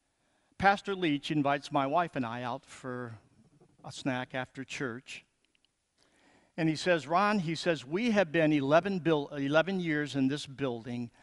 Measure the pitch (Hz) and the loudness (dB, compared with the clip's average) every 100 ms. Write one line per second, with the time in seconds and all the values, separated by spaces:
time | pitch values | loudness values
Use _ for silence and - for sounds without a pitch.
0 | _ _ _ _ _ - 190 202 - 190 | _ _ _ _ _ 2 4 4 0 -2
1 | 170 143 - 151 139 143 - 147 135 165 | 0 0 0 0 2 0 0 0 2 0
2 | 170 143 113 123 123 131 - - 131 123 | 0 -4 -4 -4 -6 -8 -10 -14 -10 -8
3 | 120 110 _ _ _ _ - _ - - | -10 -12 _ _ _ _ -20 _ -16 -6
4 | 143 127 127 131 127 - 131 - 135 120 | -4 -4 -4 -6 -6 -10 -12 -6 -6 -6
5 | - - - _ _ _ _ _ _ _ | -12 -16 -18 _ _ _ _ _ _ _
6 | _ _ _ _ _ - 160 151 180 170 | _ _ _ _ _ -2 0 2 2 2
7 | 131 170 208 214 160 156 180 151 127 180 | 2 2 4 2 0 -2 0 -2 -2 -2
8 | 240 208 170 165 156 147 135 160 196 190 | 2 2 2 4 4 4 4 4 4 0
9 | 151 151 143 147 139 156 160 190 170 151 | 2 0 0 -4 2 2 2 -2 0 -2
10 | 147 139 131 147 - 135 139 117 123 120 | -2 0 0 0 -6 -6 -4 -4 -6 -8
11 | 117 - | -8 -12